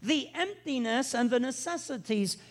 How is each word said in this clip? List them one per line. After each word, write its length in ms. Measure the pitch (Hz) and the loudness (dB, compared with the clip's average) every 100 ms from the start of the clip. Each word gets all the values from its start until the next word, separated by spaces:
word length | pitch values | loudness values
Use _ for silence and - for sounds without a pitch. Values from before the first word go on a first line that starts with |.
the 260 | 202 302 247 | 0 0 0
emptiness 800 | 311 381 403 311 262 226 233 254 | -4 -4 -4 -4 -2 2 0 0
and 160 | 240 240 | 2 4
the 100 | 247 | 4
necessities 960 | 254 247 339 339 - 247 185 214 196 - - | 2 -2 -4 -6 -6 -8 -2 0 2 -2 -10